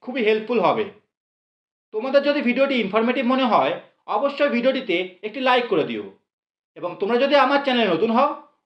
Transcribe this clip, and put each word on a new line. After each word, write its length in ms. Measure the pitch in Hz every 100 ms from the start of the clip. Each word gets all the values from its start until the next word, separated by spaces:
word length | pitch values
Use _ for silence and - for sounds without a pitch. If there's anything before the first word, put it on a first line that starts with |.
খুবই 220 | - 247
হেল্পফুল 360 | 214 220 220 240
হবে। 240 | 165 113 101 - _ _ _ _ _ _ _ _ _
তোমাদের 260 | 220 262 277
যদি 180 | 285 285
ভিডিওটি 320 | 240 240 277 254
ইনফরমেটিভ 440 | 202 208 226 247 240
মনে 200 | 262 254
হয় 200 | 185 135 175 - _ -
অবশ্যই 480 | 208 - - 285
ভিডিওটিতে 420 | 233 262 214 185 175 185 -
একটি 180 | 214 269
লাইক 240 | 254 247 233
করে 160 | 175
দিও 200 | 120 110 101 - _ _ _ _ _ -
এবং 140 | 175 175
তোমরা 180 | 202 240
যদি 160 | 277 285
আমার 240 | 262 277
চ্যানেলে 300 | 277 247 220
নতুন 160 | 240 226
হও 200 | 226 - - - _